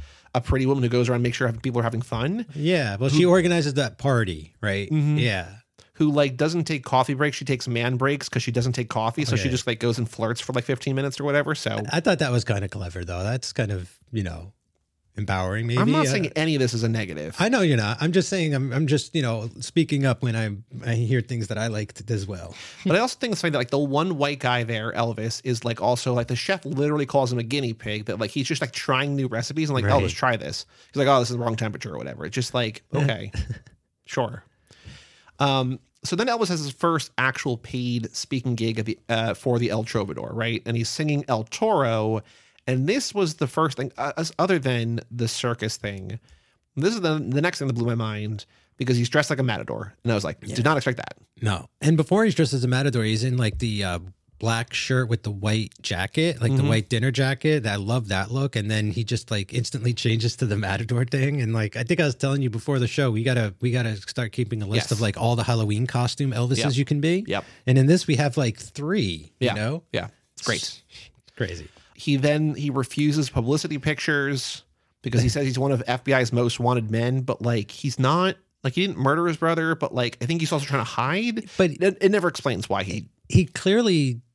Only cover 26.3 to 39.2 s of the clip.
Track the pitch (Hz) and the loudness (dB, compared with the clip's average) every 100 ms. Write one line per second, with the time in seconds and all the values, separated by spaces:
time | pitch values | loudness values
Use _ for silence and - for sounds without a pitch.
26.3 | 123 - 190 - 135 147 151 139 139 127 | -2 -2 -2 -2 -2 0 0 0 2 2
27.3 | 123 113 143 127 110 110 107 104 104 107 | 0 -2 -2 -2 -4 -6 -6 -4 -4 -4
28.3 | 147 127 156 131 - - 131 143 139 127 | -2 -2 -2 -4 -4 0 0 2 0 -2
29.3 | 113 117 147 156 135 104 135 92 - 127 | -2 -4 -2 0 2 4 4 2 2 2
30.3 | 117 - - - _ - 147 135 139 117 | 2 -2 -10 -12 _ -8 0 4 4 4
31.3 | 120 117 113 113 104 107 71 65 67 78 | 0 -2 -2 -4 -6 -8 -8 -8 -8 -6
32.3 | 131 123 127 113 110 _ 160 139 110 104 | -4 -2 0 -2 -4 _ 0 2 0 -4
33.3 | - - - - _ _ _ - - 117 | -6 -6 -8 -14 _ _ _ -8 -2 -2
34.3 | 123 - _ _ - - - - _ _ | -4 -16 _ _ -20 -20 -20 -20 _ _
35.3 | - 143 135 127 131 _ _ - 180 240 | -2 2 2 0 -4 _ _ -4 -2 0
36.3 | 233 196 170 143 131 170 160 - - 131 | 0 0 -2 -4 0 2 2 -2 0 0
37.3 | - 135 117 - 123 123 120 110 - - | 0 -2 -4 -4 -6 -2 -2 -2 -8 -6
38.3 | 135 127 117 113 110 107 170 - 117 | -4 -2 0 0 -2 -4 -4 -2 -2